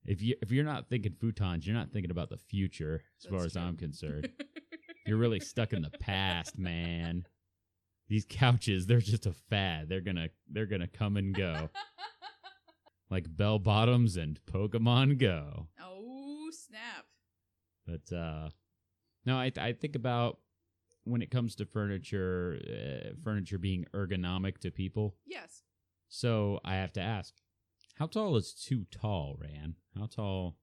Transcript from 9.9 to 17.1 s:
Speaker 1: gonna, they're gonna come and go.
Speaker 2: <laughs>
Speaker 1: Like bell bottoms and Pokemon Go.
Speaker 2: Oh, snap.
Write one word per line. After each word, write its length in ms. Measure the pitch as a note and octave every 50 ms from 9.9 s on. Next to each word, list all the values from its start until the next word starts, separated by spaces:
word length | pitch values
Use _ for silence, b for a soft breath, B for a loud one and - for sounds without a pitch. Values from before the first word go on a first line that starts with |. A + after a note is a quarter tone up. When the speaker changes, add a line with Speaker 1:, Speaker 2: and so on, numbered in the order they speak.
| F#2 F#2+
Speaker 1:
gonna, 280 | F2 G2+ F#2 E2+ E2 D#2+ - _ _ -
they're 160 | C#2+ G#2+ A2
gonna 220 | F#2+ G#2 F#2+ E2+
come 300 | - - - A2 G#2 G2+
and 180 | G2+ G2 G2 F#2+
go. 340 | F#2+ F#2+ F2+ D#2+ D#2 D#2+ D2+ _
Speaker 2:
<laughs> 1300 | - - - _ - F#4+ A4 - _ - G#4 G4+ _ - E4+ F#4+ _ _ - - _ _ - _ _ _ _
Speaker 1:
Like 160 | F#2+ F#2+ D2+ D#2
bell 300 | D#2+ D2+ G2+ G#2 A2 G#2+
bottoms 580 | F#2 G#2+ G#2 G#2+ A2+ A#2+ B2 A#2+ A#2+ A2 F2
and 220 | F2+ E2 D2+ D#2 - _ -
Pokemon 680 | - F#2+ G2+ G#2+ G2+ A#2 A2+ A#2+ A#2+ B2 C3+ C#3 C#3+ C3
Go. 480 | C3 G#2 F2 D#2+ D2 D2 C#2+ - E2 D#2+ _ -
Speaker 2:
Oh, 720 | E3 F#3 F#3 F#3+ G#3+ A#3+ C4 C4+ C#4 C#4+ D4 D4+ D#4 D#4
snap. 540 | D#4+ - - - A#3 G#3+ A3+ A#3+ G#3+ D#3 - _